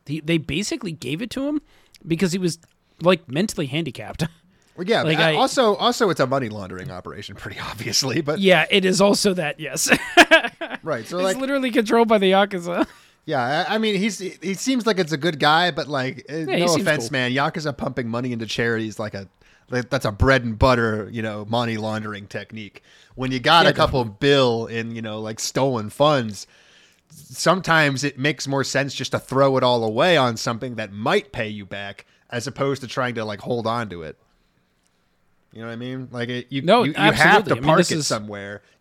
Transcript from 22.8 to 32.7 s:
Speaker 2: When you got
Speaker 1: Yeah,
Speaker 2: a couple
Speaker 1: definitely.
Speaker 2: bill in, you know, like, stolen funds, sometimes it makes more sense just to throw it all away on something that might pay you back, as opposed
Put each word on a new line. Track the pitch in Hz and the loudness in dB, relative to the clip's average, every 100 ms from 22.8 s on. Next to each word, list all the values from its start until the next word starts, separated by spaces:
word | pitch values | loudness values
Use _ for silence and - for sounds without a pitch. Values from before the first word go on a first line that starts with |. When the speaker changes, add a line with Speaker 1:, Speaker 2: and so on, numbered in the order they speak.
| _ _ _ | _ _ _
Speaker 2:
When | - 131 | -6 -4
you | 131 | 0
got | 143 165 | 6 6
Speaker 1:
Yeah, | 151 | 6
Speaker 2:
a | |
couple | 147 156 135 | 4 2 2
Speaker 1:
definitely. | 110 101 143 | -2 0 4
Speaker 2:
bill | 139 127 117 113 | 4 4 2 -4
in, | 113 113 | -6 -6
you | 117 | -8
know, | 110 110 | -8 -8
like, | 110 107 | -8 -8
stolen | - - 135 120 104 | -4 0 0 0 -4
funds, | - 147 139 110 98 - _ _ _ _ _ _ | 2 4 4 -2 -8 -16 _ _ _ _ _ _
sometimes | - - 123 165 185 - 160 147 131 | -20 -16 -2 0 2 4 4 4 2
it | 139 127 | -4 -2
makes | 143 131 135 | -4 -2 -2
more | 139 | -2
sense | 127 135 139 | 0 -2 -2
just | - 127 | -6 -6
to | 107 | -6
throw | - 131 139 131 | -2 2 4 4
it | |
all | 127 120 | 4 2
away | 113 110 180 160 | 0 2 4 4
on | 123 113 | 4 0
something | 127 113 131 | -4 -6 -8
that | 113 104 | -8 -10
might | 101 127 202 - | -4 -2 -2 -2
pay | 123 107 | -8 -8
you | 104 | -8
back, | 95 101 101 - - _ - | -10 -10 -12 -14 -20 _ -10
as | 120 131 | -8 -8
opposed | 127 139 | -4 -2